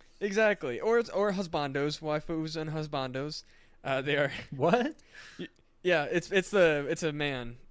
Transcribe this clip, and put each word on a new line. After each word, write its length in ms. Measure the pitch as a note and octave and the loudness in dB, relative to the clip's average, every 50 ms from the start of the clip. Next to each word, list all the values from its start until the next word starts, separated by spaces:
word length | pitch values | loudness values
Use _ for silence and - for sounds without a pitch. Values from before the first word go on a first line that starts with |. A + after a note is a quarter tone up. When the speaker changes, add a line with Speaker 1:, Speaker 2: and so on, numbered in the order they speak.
| - - _ - | -20 -20 _ -6
Speaker 1:
Exactly, 600 | G3 G#3 F#3+ G#3+ A3 G#3+ G3+ - - C3 A#2+ - | -4 -2 2 4 4 4 2 0 -2 -4 -4 -2
or 180 | - A3 A#3 A#3 | 0 2 2 2
it's, 100 | A3+ A3+ | 2 2
or 240 | - F#3+ G3+ G#3 F#3 | 0 0 0 2 0
husbandos, 680 | F#3+ G3 D#3+ E3+ D#3 D3 C#3 C3+ C#3 C#3+ D3+ D3 - | -2 -4 -2 -2 -2 -2 -2 -2 0 0 -2 -2 -4
waifus 560 | D#3+ D3+ D3+ D3+ - - E3 D#3+ D#3 D#3 D#3 D#3+ | -4 -2 -2 -2 -2 -4 -4 -4 -4 -4 -6 -6
and 120 | D#3 D#3 | -6 -4
husbandos. 760 | D#3 D#3 D#3 D3 D3 C#3 C3 B2+ B2+ C3 C#3 D3+ D#3 - - - - - - - - - - | -4 -4 -4 -4 -4 -4 -4 -4 -4 -4 -6 -6 -8 -10 -14 -16 -20 -20 -20 -20 -20 -10 -4
Uh, 180 | - C3+ C3+ C3 | -2 -2 0 0
they 140 | D3+ D3+ | 0 2
are 140 | C#3+ D3 C#3 - - - | 2 2 0 -2 -6 -10
<laughs> 140 | - D3 | -10 -4
Speaker 2:
What? 380 | C3 C3+ F3 G#3 B3 A#3+ D4+ - - _ _ - - - - - - | 0 4 4 4 4 2 0 -4 -8 _ _ -20 -20 -20 -20 -14 -14
Speaker 1:
Y-, 100 | F#3 - - _ _ _ _ _ - | -14 -14 -14 _ _ _ _ _ 0
yeah, 220 | F3+ F3 D#3 D3 | 2 2 2 2
it's, 260 | - F3+ E3+ - - | 0 -2 -2 -2 0
it's 200 | F#3+ F#3+ F3+ - | 0 0 0 2
the, 360 | G#3 G3+ F3 D#3+ D3+ D3 C#3+ C3+ | 4 6 6 6 6 2 0 -2
it's 140 | E3 - - | -4 -2 -2
a 80 | D#3 D3 | -2 -2
man. 440 | D3 D3 C#3+ C3+ B2+ A#2+ A#2+ A#2 - - - | -2 -2 -2 -2 -4 -6 -8 -10 -14 -18 -16